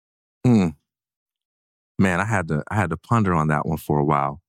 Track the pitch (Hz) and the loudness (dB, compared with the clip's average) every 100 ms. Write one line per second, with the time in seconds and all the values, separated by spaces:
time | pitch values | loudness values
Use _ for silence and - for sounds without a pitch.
0 | _ _ _ _ 123 113 87 73 _ _ | _ _ _ _ 2 4 2 -4 _ _
1 | _ _ _ _ _ _ _ _ _ - | _ _ _ _ _ _ _ _ _ -2
2 | 95 87 104 104 82 76 - 104 90 - | 0 0 -2 -2 -2 -4 -4 -2 -2 -4
3 | - 117 98 87 78 76 73 76 - 73 | -2 0 2 0 0 -2 -2 -6 -2 0
4 | 73 71 69 73 | 0 0 -2 -6